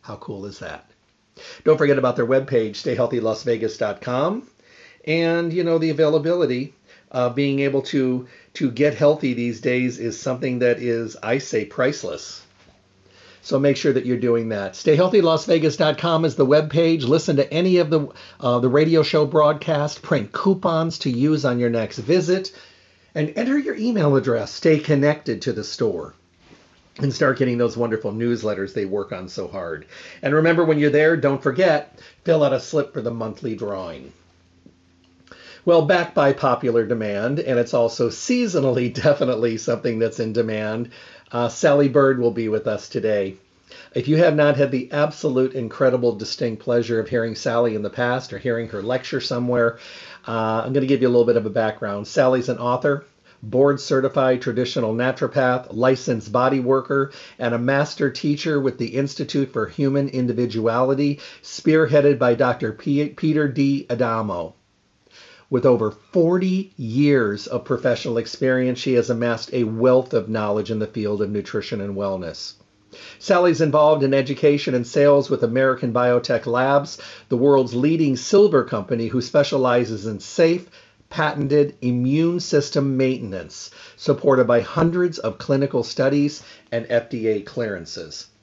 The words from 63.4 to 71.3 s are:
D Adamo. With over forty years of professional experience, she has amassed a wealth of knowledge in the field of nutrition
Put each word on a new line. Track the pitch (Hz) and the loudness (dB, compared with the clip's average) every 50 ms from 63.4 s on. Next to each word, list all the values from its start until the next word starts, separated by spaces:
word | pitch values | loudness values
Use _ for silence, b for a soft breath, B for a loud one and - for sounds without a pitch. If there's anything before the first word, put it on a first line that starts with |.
| 151 | 0
D | 143 123 139 139 139 139 135 - _ | 0 0 0 0 2 0 -2 -2 _
Adamo. | 123 113 127 117 113 113 110 104 92 87 85 80 - _ _ _ _ _ _ _ _ _ _ B B B B B B B B B | -2 -2 0 0 0 -2 -2 -4 -4 -6 -8 -10 -12 _ _ _ _ _ _ _ _ _ _ B B B B B B B B B
With | - 123 - | -2 2 4
over | 135 123 107 110 107 | 4 4 4 2 -4
forty | - - _ _ - 180 165 165 180 185 185 185 185 185 196 - _ | -4 -8 _ _ 0 2 2 4 2 2 2 0 0 -2 -4 -6 _
years | - 127 113 110 131 147 147 143 131 113 104 101 104 - | -12 -8 -4 0 2 4 4 4 4 2 0 -2 -6 -8
of | - - 120 - | -6 -6 -8 -4
professional | - 131 120 - 131 120 - - 131 117 | -4 -4 -2 0 0 0 0 -2 -4 -2
experience, | 117 113 - - - 135 131 127 127 127 127 127 127 | -4 -4 -4 -6 -2 0 0 2 2 0 0 -2 -2
she | - 135 131 | -2 0 2
has | 120 117 - | 2 2 2
amassed | 123 113 120 120 117 113 - - - | -2 -2 0 -2 -2 -4 -6 -6 -2
a | 131 120 | -2 -2
wealth | 110 110 113 120 127 127 131 127 127 - | -2 -2 2 4 4 4 4 2 2 -2
of | 120 95 104 | -2 -2 -2
knowledge | 110 110 107 104 101 107 101 101 | -4 -2 -2 0 -2 -2 -2 -4
in | 113 107 | -4 -4
the | 107 | -4
field | 104 - 113 107 104 104 101 | -6 -6 -6 -4 -4 -2 -2
of | 107 | -4
nutrition | 98 | -4